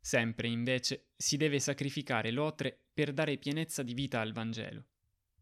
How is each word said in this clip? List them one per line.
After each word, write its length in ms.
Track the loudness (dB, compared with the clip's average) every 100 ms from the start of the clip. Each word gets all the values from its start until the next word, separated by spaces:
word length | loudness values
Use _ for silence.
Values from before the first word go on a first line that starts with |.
Sempre 480 | 2 2 2 0 -2
invece 640 | 0 2 0 0 -4 _ _
si 200 | 0 4
deve 240 | 4 4
sacrificare 680 | 0 0 -2 -2 0 0 2
l'otre 560 | 2 0 0 -4 -4 _
per 180 | -2 0
dare 240 | 2 0 0
pienezza 460 | -2 -2 -2 -4
di 100 | -4
vita 280 | -2 0 0
al 120 | 0
Vangelo. 540 | -2 -4 -4 -6 -10 -14 _ _ _ _ _